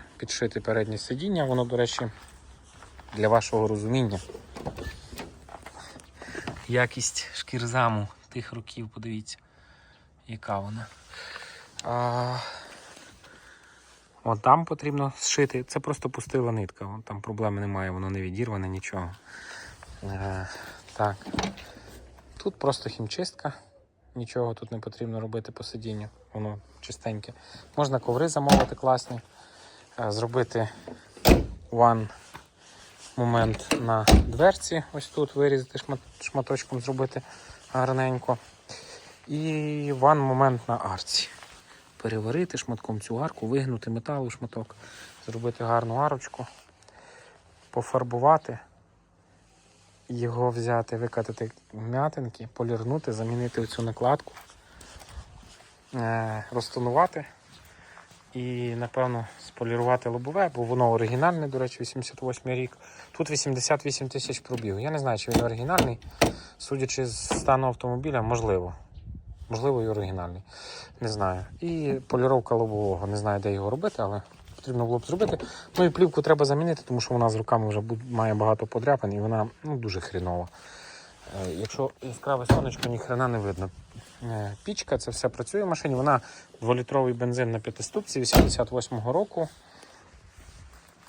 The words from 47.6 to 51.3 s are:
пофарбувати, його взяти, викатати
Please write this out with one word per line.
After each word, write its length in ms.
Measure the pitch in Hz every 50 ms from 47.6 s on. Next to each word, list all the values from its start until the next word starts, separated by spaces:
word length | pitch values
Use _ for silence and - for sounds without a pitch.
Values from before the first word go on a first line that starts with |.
| - -
пофарбувати, 880 | - 120 113 - - 127 123 120 120 120 127 147 160 156 - - 120 117 - - _ _ _ _ _ _ _ _ _ _ _ _ _ _ _ _ _ _ _ _ _ _ _ _ _ _ _ -
його 420 | 123 120 120 120 117 120 123 123
взяти, 460 | 117 120 117 120 120 117 113 - 120
викатати 540 | 113 120 117 - 120 107 -